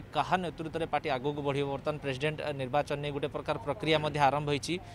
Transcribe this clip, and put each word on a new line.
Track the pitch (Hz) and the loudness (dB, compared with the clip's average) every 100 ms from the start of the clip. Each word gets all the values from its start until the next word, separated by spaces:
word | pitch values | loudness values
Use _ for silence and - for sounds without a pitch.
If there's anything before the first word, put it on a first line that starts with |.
| - | -2
କାହା | 151 135 185 | 0 2 2
ନେତୃତ୍ୱରେ | 175 - 160 160 160 | 0 -4 -4 -2 0
ପାର୍ଟି | 147 151 | 0 2
ଆଗକୁ | 131 143 147 | 0 0 0
ବଢ଼ିବ। | 143 139 139 | 0 0 0
ବର୍ତ୍ତମାନ | 139 151 151 | -2 -2 -2
ପ୍ରେସିଡେଣ୍ଟ, | 139 127 151 151 | -2 0 0 0
ଅ, | 151 | -2
ନିର୍ବାଚନ | 139 127 147 143 147 | -4 0 2 2 0
ନେଇ | 147 | -2
ଗୋଟେ | 143 143 | -2 -4
ପ୍ରକାର | 147 143 151 | -2 -2 -2
ପ୍ରକ୍ରିୟା | 143 131 147 151 | -2 -2 2 2
ମଧ୍ୟ | 151 147 | 2 4
ଆରମ୍ଭ | 139 143 147 | 4 4 0
ହେଇଛି। | 143 - 180 - | -2 -2 -6 -6